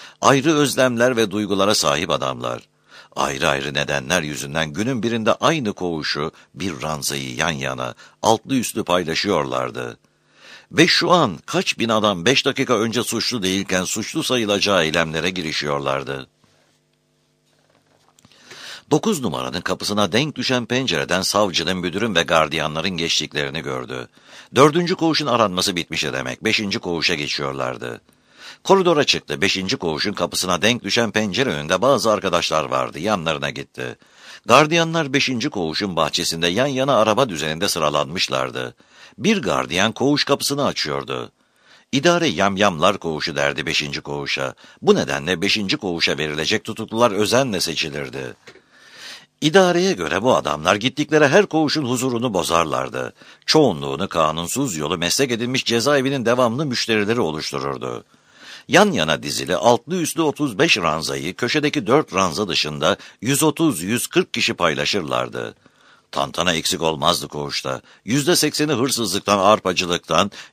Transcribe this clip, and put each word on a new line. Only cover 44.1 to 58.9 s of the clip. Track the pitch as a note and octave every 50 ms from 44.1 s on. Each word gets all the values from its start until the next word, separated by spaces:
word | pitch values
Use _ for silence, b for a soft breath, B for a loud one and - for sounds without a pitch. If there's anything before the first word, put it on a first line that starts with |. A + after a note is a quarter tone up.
| C#2+ D2 C#2 C2+ - C#2 C2+ B1+ - B B B B B
Bu | - F3+ G#3
nedenle | D3+ D#2+ C2+ C#2 C#2+ C#2+ F2 F#2 E2
beşinci | F#2+ G2+ - A2 G2+ G2 C#3
koğuşa | - A2 F#2 E2+ E2 - F#2 D#2 C#2+
verilecek | D#2 D2+ D2+ D#2 D#2 D2 G#2+ G#2+ -
tutuklular | - G#2+ - A2 - A2 A2+ A#2+ A2+
özenle | F#2+ G2+ G#2+ F2+ A2 B2+ C#3 B2 G2 E2
seçilirdi. | - E2+ D2+ - - D2+ C#2 D2 C#2 B1+ B1 C2+ C2 A#1+ A1 - _ - B B B B B B B B B B B B B B B B _ _
İdareye | D3 D#3 D#3 G3 F#3 F3+ E3 E3+ F#3 G3
göre | E3+ F#2 E2 D2 E2 F#2+
bu | A2 C3 G#2
adamlar | C#2+ - D2+ D2 D2+ D#2 F2+ G#2
gittikleri | G#2 A2+ C3 - - D3 - D#3 D3+ D3+ C3
her | D3+ G#3 G3
koğuşun | - D#3 D#3+ D#3 C3+ - D#3 C3+
huzurunu | A#2 B2+ A#2+ B2+ C3 A#2+ A2+ B2 B2+ G2+
bozarlardı. | F2+ D2+ - E2+ E2+ E2 D2+ B1+ B1+ C2+ B1+ A#1+ B1+ B1+ A1+ B B B B B B B
Çoğunluğunu | - - D#3+ D3 A#2 E2+ C#2+ C#2 C#2 C#2 D2+ G2 F#2
kanunsuz | - E2+ D#2+ D#2 D#2 E2 F2 E2+ - B2 C#3+ B2 E2+
yolu | D2+ D2 D2+ F#2 E2
meslek | E2+ E2+ - - C#3 B2
edinmiş | A#2+ G#2+ A#2+ A#2+ C3 B2 -
cezaevinin | - A#2 A#2 G#2+ C#3+ D3 C3+ B2+ C3+ C#3 C3+ G#2+
devamlı | A2+ B2 B2+ B2+ A2+ A2+ C#3 E3
müşterileri | C#3 A#2 - - A#2 A2+ G#2+ G#2 G#2 A#2 B2
oluştururdu. | G2 D#2 D2+ D#2 D2+ - C#2+ C#2 C2 C#2 C2+ B1 B1+ B1 A#1+ A1 - B B B B B B B B B B B B -
Yan | C3 F3 G#3+ G#3